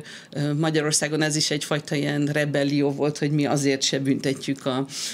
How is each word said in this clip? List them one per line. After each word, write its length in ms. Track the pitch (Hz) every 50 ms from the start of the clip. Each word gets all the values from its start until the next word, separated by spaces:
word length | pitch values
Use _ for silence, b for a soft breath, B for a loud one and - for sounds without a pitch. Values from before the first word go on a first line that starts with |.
| 147 B B B B B
ö, 220 | - 147 147 147 147
Magyarországon 680 | 147 165 160 156 156 147 151 156 - 156 147 156 151
ez 140 | 156 151 147
is 160 | 156 147 -
egyfajta 440 | 151 147 - - 156 151 - - 156
ilyen 300 | 147 143 143 147 147 147
rebellió 640 | 143 147 151 147 147 139 143 143 143 147 143 139 143
volt, 260 | 139 139 143 147 147
hogy 140 | - 151 147
mi 140 | 151 147 143
azért 360 | - 147 139 135 139 135 135
se 180 | - - 156 139
büntetjük 640 | 135 139 131 - - 135 139 139 - 139 135 - -
a, 220 | 139 127 131 135 135 B B B B